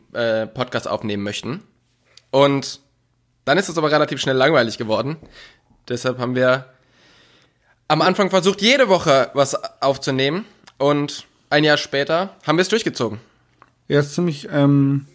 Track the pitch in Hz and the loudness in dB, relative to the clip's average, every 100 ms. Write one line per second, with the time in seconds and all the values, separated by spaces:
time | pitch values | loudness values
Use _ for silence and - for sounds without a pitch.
0 | _ 120 117 110 110 - 120 120 - 107 | _ -6 -2 -2 -4 -8 -6 -6 -6 -6
1 | 107 101 101 104 110 175 _ _ _ _ | -6 -6 -6 -8 -10 -12 _ _ _ _
2 | _ - - 135 143 139 - - _ _ | _ -20 -2 2 4 2 -4 -14 _ _
3 | _ _ _ _ - 165 196 165 151 151 | _ _ _ _ 0 0 0 -2 2 2
4 | 147 139 139 131 139 151 117 - 110 107 | 0 -2 -2 2 4 2 0 -4 -4 -2
5 | 135 156 - - - _ _ _ - 123 | -2 -8 -14 -20 -20 _ _ _ -10 -6
6 | 131 123 123 127 127 135 135 _ _ _ | -4 -4 -4 0 2 0 -4 _ _ _
7 | _ _ _ _ _ _ _ _ - 156 | _ _ _ _ _ _ _ _ -4 0
8 | 165 190 190 190 180 196 220 269 226 180 | 2 2 2 2 2 2 2 4 4 2
9 | 160 135 - 139 135 - - - 135 131 | 4 2 2 0 0 -2 -10 -4 -2 -2
10 | - 131 135 180 220 _ - - 143 147 | -2 0 0 -2 -8 _ -18 -2 0 0
11 | 143 - - _ - 151 151 147 - 139 | -2 -8 -16 _ -2 2 4 2 0 -4
12 | 139 165 190 - - 160 185 - 156 - | 0 -2 -2 -8 -2 0 2 0 -2 -4
13 | 113 104 _ _ _ _ _ _ - 143 | -6 -6 _ _ _ _ _ _ -2 0
14 | 143 - 175 143 - 147 143 143 139 139 | 0 -2 -4 -4 -4 2 4 4 2 0
15 | 139 | -6